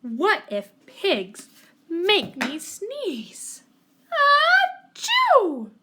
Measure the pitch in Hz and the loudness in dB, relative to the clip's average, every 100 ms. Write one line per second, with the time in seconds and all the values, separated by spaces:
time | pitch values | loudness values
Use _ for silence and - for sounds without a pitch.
0 | 254 226 359 403 - 202 202 _ _ - | -8 -2 0 0 -2 -8 -8 _ _ -6
1 | 392 285 185 - - _ - _ _ 330 | -2 0 -2 -12 -20 _ -20 _ _ -4
2 | 359 415 - - 247 294 - - 415 539 | 2 2 0 -6 -6 -6 -12 -12 -12 -8
3 | 523 262 190 - - - _ _ _ _ | -8 -8 -10 -14 -16 -18 _ _ _ _
4 | _ 659 571 571 622 740 762 740 762 - | _ 0 4 4 6 4 2 -2 _ -14
5 | - 960 1017 640 381 285 220 - | -2 0 6 6 4 -4 -10 -16